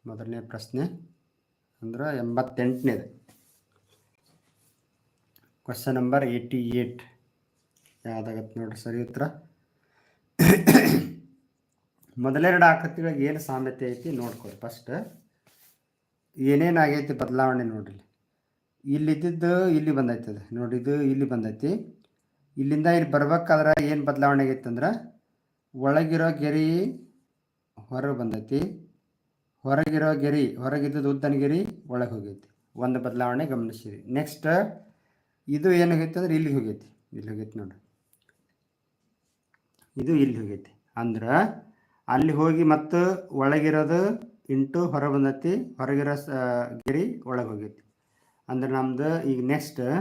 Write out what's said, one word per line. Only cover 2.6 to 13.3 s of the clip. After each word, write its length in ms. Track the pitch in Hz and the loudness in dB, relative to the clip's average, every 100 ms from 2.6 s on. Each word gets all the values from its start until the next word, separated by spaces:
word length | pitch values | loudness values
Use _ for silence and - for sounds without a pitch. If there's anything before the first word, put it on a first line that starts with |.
| 123 127 135 110 - - _ _ _ _ _ _ _ _ _ _ _ _ _ _ _ _ _ _ _ _ _ _ _ _ | 0 0 0 -2 -6 -18 _ _ _ _ _ _ _ _ _ _ _ _ _ _ _ _ _ _ _ _ _ _ _ _
ಕ್ವೆಶ್ಚನ್ 300 | - 120 - | -12 -8 -4
ನಂಬರ್ 300 | 127 123 139 | -2 2 2
ಏಯ್ಟಿ 440 | 131 120 120 131 117 | 2 -2 -4 -4 -2
ಏಟ್. 340 | 120 120 - - _ _ _ _ _ _ _ _ _ 113 | -2 -2 -6 -20 _ _ _ _ _ _ _ _ _ -10
ಯಾವ್ದಾಗತ್ತೆ 540 | 113 107 110 113 117 | -8 -8 -10 -10 -10
ನೋಡ್ರಿ 200 | 113 110 | -12 -10
ಸರಿ 220 | - 117 | -8 -6
ಉತ್ತರ. 200 | 117 - 147 - - _ _ _ _ _ _ _ _ - 160 196 - 254 - 175 - - - _ _ _ _ _ _ _ _ - | -6 -4 -6 -6 -20 _ _ _ _ _ _ _ _ 4 6 8 8 8 8 2 0 -12 -20 _ _ _ _ _ _ _ _ -4
ಮೊದಲೆರಡು 460 | 127 139 175 180 | -2 2 4 8
ಆಕೃತಿಗಳಿಗೆ 640 | 170 165 156 - 165 143 | 8 6 0 -4 -4 0
ಏನು 120 | 139 | 0